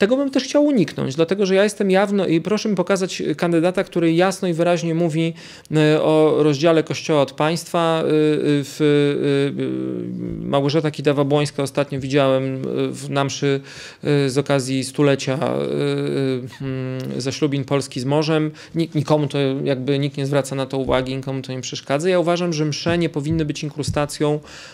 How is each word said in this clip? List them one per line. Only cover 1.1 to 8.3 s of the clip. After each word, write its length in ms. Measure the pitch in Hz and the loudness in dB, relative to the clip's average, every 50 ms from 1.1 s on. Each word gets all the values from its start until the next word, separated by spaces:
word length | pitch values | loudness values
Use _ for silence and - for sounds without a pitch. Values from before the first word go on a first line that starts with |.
| 131 | 0
dlatego 320 | 156 165 170 190 202 208 | 0 0 0 2 0 2
że 80 | 185 190 | 2 4
ja 100 | 190 208 | 4 4
jestem 260 | 214 202 - 208 190 | 2 2 0 0 2
jawno, 360 | 185 190 208 202 202 202 180 | 4 2 2 2 2 0 2
i 140 | - 160 165 | 2 2 0
proszę 280 | 165 185 214 208 - 220 | 2 0 -2 -2 0 0
mi 80 | 202 | 0
pokazać, 440 | 175 175 - 196 185 190 180 - - | 0 2 0 0 0 0 -4 -4 -6
y, 140 | 175 147 151 | -4 -4 -2
kandydata, 500 | 147 185 170 170 165 160 180 180 196 185 | -2 0 2 2 2 2 2 2 0 -2
który 280 | - - 180 170 165 165 | -2 0 0 2 2 4
jasno 360 | 165 180 196 185 - - 180 | 4 4 2 2 0 -2 -2
i 40 | 170 | 0
wyraźnie 420 | 156 170 175 175 165 156 170 160 | 2 2 2 2 2 0 0 0
mówi, 400 | 165 175 170 147 160 165 165 165 - - - - - - - | 0 0 0 2 0 0 0 -2 -6 -12 -20 -20 -20 -10 -2
y, 320 | 156 156 151 151 151 156 - | 2 4 6 6 4 4 4
o 340 | 151 156 156 156 151 139 - | 4 6 6 6 6 6 4
rozdziale 440 | 151 151 147 131 156 170 165 156 151 | 4 4 2 4 4 4 4 4 2
Kościoła 400 | - 147 - - - 160 147 139 | 0 -4 -6 -2 0 2 2 2
od 100 | 131 - | 2 0
państwa, 680 | - 151 156 170 165 170 - - 175 165 165 165 160 156 | 0 0 0 0 -2 -4 -4 -2 0 2 2 2 0 0
y, 20 | |
y, 40 | 139 156 156 151 151 | 2 2 4 4 2